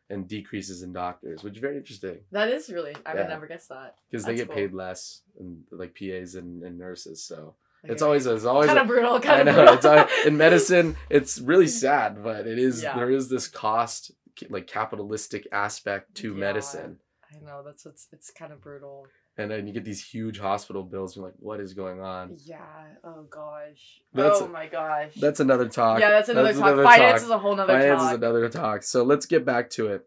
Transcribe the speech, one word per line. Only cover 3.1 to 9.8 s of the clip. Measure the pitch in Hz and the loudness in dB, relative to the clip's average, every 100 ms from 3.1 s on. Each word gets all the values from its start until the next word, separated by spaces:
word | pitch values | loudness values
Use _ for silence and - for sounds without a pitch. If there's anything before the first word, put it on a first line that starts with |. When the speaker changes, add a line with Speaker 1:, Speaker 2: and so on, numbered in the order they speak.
Speaker 2:
would | 175 | -8
Speaker 1:
Yeah. | 185 | -8
Speaker 2:
never | 156 151 | -10 -14
guess | 170 - | -18 -18
that. | 131 135 - _ | -20 -20 -20 _
Speaker 1:
'Cause | 120 107 | -10 -8
they | |
Speaker 2:
That's | 117 | -8
Speaker 1:
get | 117 | -8
Speaker 2:
cool. | 107 | -6
Speaker 1:
paid | 101 | -6
less, | 92 92 92 - - _ - | -6 -12 -12 -16 -20 _ -20
and, | 92 85 - | -20 -20 -20
like, | 87 90 | -16 -16
P | - 98 | -14 -10
As | 92 90 92 | -10 -12 -14
and, | 87 87 | -16 -14
and | 90 87 | -16 -16
nurses, | 90 90 - 80 | -16 -16 -16 -18
so | - 82 78 - _ _ | -16 -16 -18 -20 _ _
Speaker 2:
Okay. | - | -10
Speaker 1:
it's | 117 | -2
always, | 151 143 127 | 0 2 0
it's | 113 113 | -2 0
always | 135 151 | 4 4
Speaker 2:
Kinda | 285 | 4
Speaker 1:
a | 233 | 4
Speaker 2:
brutal, | 240 240 247 | 2 2 0
Speaker 1:
I | |
Speaker 2:
kinda | - - 143 | 4 4 6
Speaker 1:
know, | 131 | 8
Speaker 2:
brutal. | - | 10
Speaker 1:
it's | 127 | 10